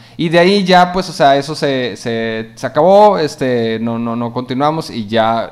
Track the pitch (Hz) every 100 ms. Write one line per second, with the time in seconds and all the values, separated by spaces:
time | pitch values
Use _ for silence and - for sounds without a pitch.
0 | - - 165 170 180 202 185 180 180 185
1 | 185 156 143 139 139 151 147 135 120 98
2 | 123 113 113 113 113 - 131 147 170 202
3 | 208 185 147 - 131 120 113 113 117 117
4 | 117 117 117 123 127 127 147 160 156 104
5 | 104 113 110 113 98